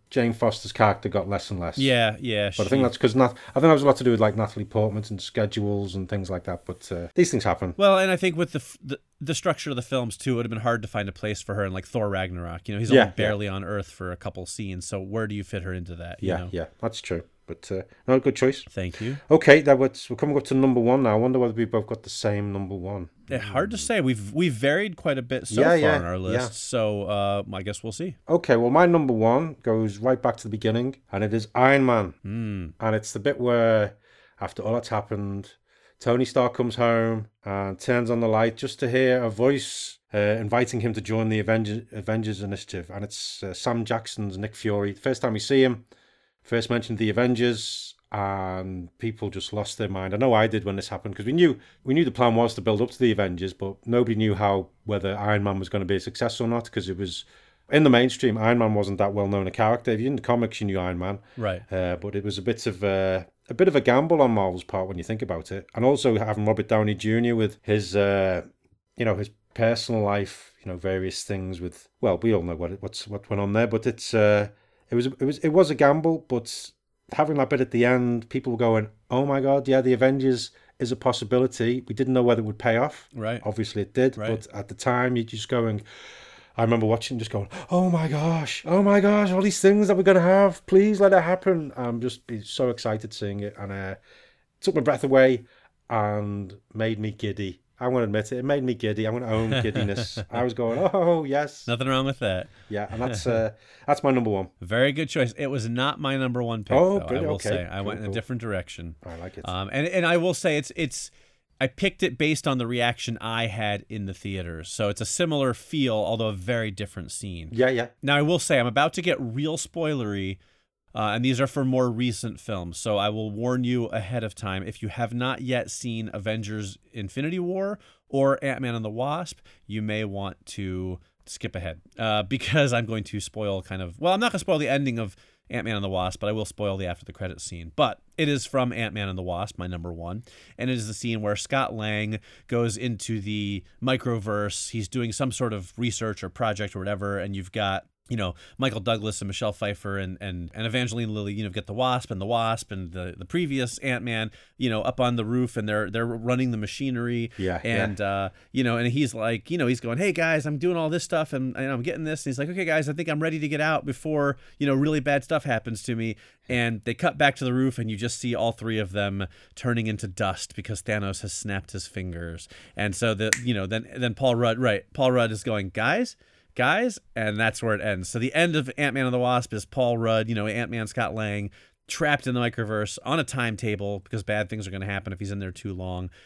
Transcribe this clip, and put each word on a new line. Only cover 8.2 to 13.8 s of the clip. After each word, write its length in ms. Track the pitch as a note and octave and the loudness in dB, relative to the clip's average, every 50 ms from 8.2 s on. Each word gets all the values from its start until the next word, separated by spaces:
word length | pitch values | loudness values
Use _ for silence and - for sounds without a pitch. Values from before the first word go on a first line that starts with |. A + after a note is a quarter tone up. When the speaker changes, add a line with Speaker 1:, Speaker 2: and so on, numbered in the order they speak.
| F#3+ F#3 E3 | 0 0 0
Speaker 2:
with 180 | D#3 F3 D#3 - | 0 -2 -2 -2
the, 80 | D#3 | -8
f-, 180 | - - - - - | -8 -8 -16 -16 -12
the, 160 | C3+ C#3 - - _ _ _ | -12 -12 -12 -12 _ _ _
the 140 | D3 C#3 D#3 | -6 -4 -4
structure 340 | - - F#3 D3+ - - D3+ | -2 0 0 -2 -2 -4 -6
of 80 | C#3 | -6
the 60 | B2 A#2+ | -6 -4
films 340 | - C3+ C3 B2 A2+ G#2+ | -2 -2 -2 -2 -4 -6
too, 160 | - - C3+ B2+ | -6 -2 0 0
it 40 | |
would 100 | A#2 A#2 | 0 0
have 40 | A#2 | -2
been 100 | A2+ A2 | -4 -2
hard 200 | G#2+ A#2+ A#2 A2+ | 0 0 0 0
to 80 | G#2+ A2 | -2 -4
find 180 | - G#2+ G2+ | -4 -4 -4
a 60 | G2 - | -4 -6
place 300 | - - G#2+ G#2 - - | -6 -6 -4 -4 -6 -6
for 120 | - G2+ | -6 -4
her 120 | G#2 G2+ | -2 -2
in, 80 | F#2+ F#2 | -2 -2
like, 100 | F#2 F#2+ | -6 -8
Thor 220 | - - B2 G#2+ G#2 | -6 -4 -2 -2 0
Ragnarok. 580 | G2 F#2 F#2 F#2 F2+ F2 F2 E2+ E2 E2 - | 0 -2 -2 -4 -4 -8 -8 -8 -10 -12 -8
You 80 | - G#2 | -6 -4
know, 20 | G2+ | -4
he's 120 | A#2 A2 | 2 6
Speaker 1:
Yeah, 100 | C3+ C3 G#2+ | 8 8 8
Speaker 2:
only 80 | G2 | 6
Speaker 1:
yeah. 40 | F2 - G#2+ | 2 0 0
Speaker 2:
barely 200 | G#2+ G#2+ G2+ G#2 G2+ | 0 0 -2 -2 -4
on 140 | F#2+ G2 G2+ | -4 -6 -6
Earth 280 | E2+ G#2 G2+ | -6 -6 -6